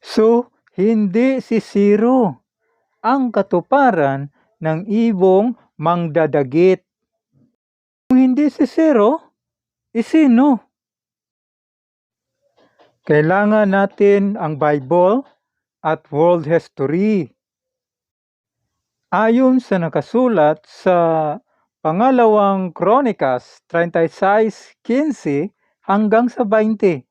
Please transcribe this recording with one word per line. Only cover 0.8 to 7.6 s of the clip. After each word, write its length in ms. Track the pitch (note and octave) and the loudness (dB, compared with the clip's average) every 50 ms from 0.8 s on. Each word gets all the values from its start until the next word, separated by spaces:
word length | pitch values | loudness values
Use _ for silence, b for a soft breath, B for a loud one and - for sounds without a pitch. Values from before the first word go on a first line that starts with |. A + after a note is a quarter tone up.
| F#3 G#3+ A#3 A3 G#3 G3 F3 A3 A#3+ C4 C4+ C4 | -2 0 0 0 -2 -2 -2 0 0 0 -2 -4
si 240 | - - A#3+ A3 - | -6 -4 -4 -4 -4
Zero 800 | - - G3+ G3+ G3+ G3+ G#3 A3 A#3+ B3+ C4 A#3+ F#3 C3 _ _ _ _ _ _ _ _ _ _ _ _ _ | -4 -2 0 2 2 2 2 2 2 2 2 0 -2 -4 _ _ _ _ _ _ _ _ _ _ _ _ _
ang 320 | - A3 B3+ C#4 C4 B3 | -4 -2 -2 0 -2 -2
katuparan 1040 | G#3+ G#3+ F#3+ _ - F3 E3 _ - C#4+ C#4+ C4 G#3+ E3+ D3 C#3 C3+ C#3 C#3 C#3+ _ _ _ _ _ _ | -2 -4 -4 _ -2 -4 -2 _ 0 2 2 2 2 0 -2 -2 -2 -4 -8 -12 _ _ _ _ _ _
ng 320 | E3 D#3+ D#3+ D#3 F#3+ G3 | -6 -6 -6 -6 -6 -4
ibong 640 | G3 A3 A#3 A#3 A3 F#3 F3+ F#3+ F#3 F#3+ G#3 B3 A#3 b b b b _ | -4 -2 0 -2 0 0 2 2 2 2 2 0 -4 b b b b _
mangdadagit. 1040 | D3+ D#3+ F3 F3 E3+ E3 D3 E3+ D#3 D3+ C3+ D3+ C#3+ B2+ B2+ D#3+ F3 F#3 F#3 F3+ _ _ _ _ _ _ _ _ _ _ _ _ _ _ _ _ | -4 -2 -2 -2 -4 -4 -2 -2 -2 0 -2 -2 -4 -2 -2 0 2 2 0 0 _ _ _ _ _ _ _ _ _ _ _ _ _ _ _ _